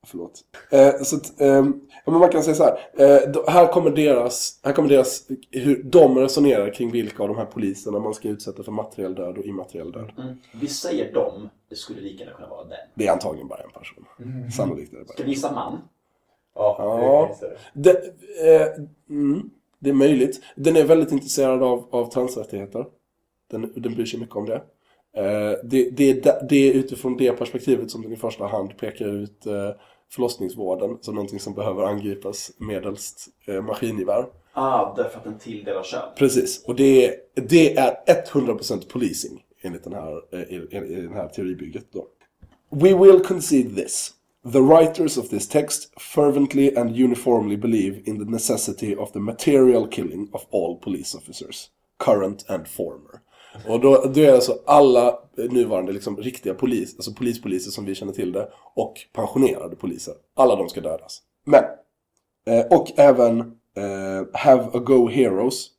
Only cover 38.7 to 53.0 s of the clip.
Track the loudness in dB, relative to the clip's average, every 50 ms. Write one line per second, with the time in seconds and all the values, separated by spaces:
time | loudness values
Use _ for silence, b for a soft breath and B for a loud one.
38.7 | -8 -8 -8 _ -8 -6 -6 -6 -6 -8 -12 -14 -16 -20 _ _ _ _ -14 -14
39.7 | -14 -14 -14 -14 -14 -12 -12 -12 -14 -14 -14 _ -14 -14 -12 -12 -14 -14 -14 -12
40.7 | -12 -12 -10 -10 -10 -12 -12 -10 -10 -12 -12 -10 -10 -10 -8 -8 -8 -10 -12 -14
41.7 | -14 -16 -16 _ _ -16 -16 _ _ _ _ _ _ _ -20 _ _ _ _ _
42.7 | -2 4 4 6 6 8 10 10 10 8 4 -2 -4 -6 -2 0 0 0 0 0
43.7 | -6 -8 -8 -8 -10 -10 -10 -12 _ _ _ _ _ _ _ 0 2 4 6 8
44.7 | 8 8 8 4 2 -2 -4 -2 -2 -4 -6 -6 -8 -8 -8 -2 -2 -2 -2 -2
45.7 | -8 -10 -10 _ _ -20 -20 -4 0 2 2 2 4 2 0 0 2 2 2 2
46.7 | 2 0 -2 -2 0 2 2 2 2 0 0 0 0 2 0 -2 -4 -4 -2 0
47.7 | 0 0 0 -2 -6 -8 -10 -10 -8 -8 -8 -8 -8 -6 -4 -4 -4 -4 -4 -8
48.7 | -8 -8 -8 -8 -6 -8 -8 -10 _ -8 -8 -8 -10 -4 0 2 4 6 6 6
49.7 | 4 4 0 -4 -8 -8 -8 -8 -8 -10 -12 -10 -12 -16 -14 _ -4 -4 -4 -4
50.7 | -8 -8 -10 -10 -10 -8 -10 -14 -16 -16 _ -20 -18 -18 -18 -18 -18 -20 -20 _
51.7 | _ _ _ _ _ _ 0 0 2 2 0 -4 -6 -10 -10 -10 -10 -10 -10 -12
52.7 | -10 -10 -10 -10 -10 -18